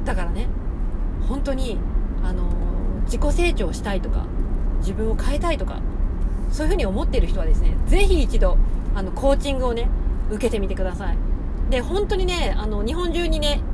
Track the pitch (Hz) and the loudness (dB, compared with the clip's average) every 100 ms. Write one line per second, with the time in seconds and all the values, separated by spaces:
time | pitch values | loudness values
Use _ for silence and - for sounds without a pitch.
0 | - 226 - - - - - - - - | -2 -2 -2 -2 -2 -2 -4 -4 -4 -2
1 | - - - 277 285 262 247 - - - | -4 -2 -2 -2 -2 -2 -2 -2 -2 -2
2 | - - - - - - - - - - | -2 -2 -2 -2 0 0 0 0 -2 -2
3 | - 233 285 - 214 208 190 - 214 196 | -2 0 2 2 2 0 -2 -4 -4 -4
4 | 220 - - - - - - - - 196 | -2 -2 -2 -4 -2 0 0 0 -2 -2
5 | 220 220 - 294 339 311 - - - - | -2 0 0 0 0 -2 -4 -4 -4 -2
6 | - - - - - - 311 392 220 190 | -2 0 -2 -2 -2 0 2 2 0 0
7 | - 247 - - - - - - - - | 0 2 2 2 2 4 4 2 4 6
8 | - - 135 - 143 - - - - 202 | 6 6 4 4 6 6 4 0 -2 -2
9 | 190 - 277 277 294 262 247 233 233 - | -2 0 2 2 0 0 0 0 0 0
10 | - - - 208 240 214 190 190 185 180 | 0 0 -2 -2 -2 0 -2 -2 -2 -2
11 | - - - - - - - 262 247 370 | -2 0 0 -2 -4 -2 0 0 0 -2
12 | 415 415 - 294 247 - 214 208 214 320 | 0 0 0 0 0 0 -2 -2 -2 -2
13 | 349 320 339 320 294 285 - | -2 -2 0 0 0 -2 -2